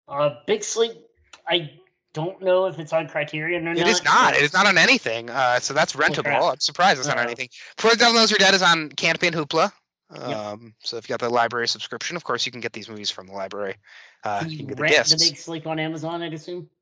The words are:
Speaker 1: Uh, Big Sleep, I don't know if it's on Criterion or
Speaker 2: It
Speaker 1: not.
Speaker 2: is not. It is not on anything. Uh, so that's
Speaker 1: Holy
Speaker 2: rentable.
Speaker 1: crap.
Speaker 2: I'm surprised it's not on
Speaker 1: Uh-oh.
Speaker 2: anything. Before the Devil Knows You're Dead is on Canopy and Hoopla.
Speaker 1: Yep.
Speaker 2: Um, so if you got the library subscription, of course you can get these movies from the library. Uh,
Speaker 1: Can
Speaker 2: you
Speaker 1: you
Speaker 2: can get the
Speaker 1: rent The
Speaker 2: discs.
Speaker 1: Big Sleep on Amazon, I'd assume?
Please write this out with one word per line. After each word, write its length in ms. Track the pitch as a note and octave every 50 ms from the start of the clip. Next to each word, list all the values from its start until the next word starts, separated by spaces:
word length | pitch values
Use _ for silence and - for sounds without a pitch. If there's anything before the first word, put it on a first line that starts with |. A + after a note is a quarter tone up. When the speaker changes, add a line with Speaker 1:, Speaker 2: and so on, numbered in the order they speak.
| _
Speaker 1:
Uh, 240 | - C#3+ C#3+ D3 C#3+ - - _
Big 160 | - G#3+ G#3 -
Sleep, 300 | - - A3 A3+ A3+ - - - _ _ _ _ _ - - -
I 220 | E3+ E3+ E3+ D#3 C#3 - - _ _ _ _ _ _ -
don't 280 | D#3 D#3+ F#3 F#3+ -
know 240 | F#3+ F#3 F3+ F#3 F#3+
if 140 | F#3 D3+ D#3+
it's 120 | D#3+ -
on 160 | E3 D#3+ D#3+
Criterion 600 | - - D#3 D3 D3 - D#3 D#3 E3+ F3 E3+ -
or 40 | - -
Speaker 2:
It 40 |
Speaker 1:
not. 100 | E3 F3
Speaker 2:
is 160 | G3 A3 - -
not. 300 | C#3+ F3+ A#3+ B3 E3 C3
It 60 | C3+
is 120 | C#3+ D3 -
not 120 | F#3 G3+
on 140 | G3+ F#3 E3
anything. 500 | F3 A3+ C4+ A3+ - A#2+ A2 A#2 A#2 A#2+
Uh, 300 | A#2+ C#3 C3 B2 B2 B2
so 160 | - - C3+
that's 180 | D3 E3+ - -
Speaker 1:
Holy 140 | C3+ D3+
Speaker 2:
rentable. 160 | E3 D3 D3+ C#3
Speaker 1:
crap. 180 | C#3+ C#3+ B2
Speaker 2:
I'm 180 | D#3+ E3 C3 -
surprised 380 | - - D3 - F3 G3 E3
it's 100 | C3 B2+
not 100 | D3 B2+
on 80 | B2 A#2+
Speaker 1:
Uh-oh. 20 |
Speaker 2:
anything. 220 | A#2 A#2+ C3 B2+ - - - - - -
Before 140 | - - A3
the 60 | A#3+
Devil 180 | G#3+ A#3+ A#3 A#3
Knows 160 | A#3 A3+ G3+
You're 80 | G#3 G3
Dead 160 | G3 F#3+ G3
is 80 | F#3 F3+
on 260 | E3+ E3 D#3+ D#3 C#3+
Canopy 380 | D3 - F#3+ E3 E3+ - F#3
and 80 | F3 E3
Hoopla. 360 | E3+ D3 C#3+ - D#3+ F3+ G3+ - _ _ _ _ _ _ _
Speaker 1:
Yep. 120 | E3 C#3+ C3+
Speaker 2:
Um, 500 | B2 A#2 G#2+ G#2 G#2 G#2 A2 A#2+ A2+ A2 _
so 180 | - - A#2+
if 100 | A#2 -
you 60 | - B2
got 60 | A2+
the 100 | B2 A#2
library 380 | A#2+ A#2+ A#2 A2+ A#2+ A#2+ A#2
subscription, 500 | A#2 - A2 - - B2 A#2 - - E3+
of 60 | E3 -
course 200 | - B2 A#2 -
you 40 | B2+
can 100 | B2 A#2+
get 120 | A2 A2+ -
these 160 | A2 G2+ A2+
movies 220 | A2 G#2 G2+ F#2+
from 160 | - - F#2
the 60 | F#2+ G2
library. 420 | G2 F#2+ F#2+ G2 G2+ G2+ F#2+ G2 - _ - - - - - _ _ -
Uh, 160 | G#2+ G#2 G2+
Speaker 1:
Can 100 | D#3+ E3
Speaker 2:
you 40 | D#3
Speaker 1:
you 40 |
Speaker 2:
can 100 | D3 C3+ -
get 80 | -
the 40 | C3
Speaker 1:
rent 140 | D3 D#3+ D#3
The 80 | C#3 A2+
Speaker 2:
discs. 260 | - E3 D#3 E3 D#3+
Speaker 1:
Big 80 | C#3+
Sleep 300 | - - E3+ E3 D#3+ D#3
on 100 | D#3+ D#3+
Amazon, 460 | D#3+ D#3 D#3+ E3 D3+ D3+ D#3+ E3+ E3+ E3+
I'd 100 | D#3+ D#3+
assume? 340 | D3+ - F3+ F3+ F3+ F3 - _ _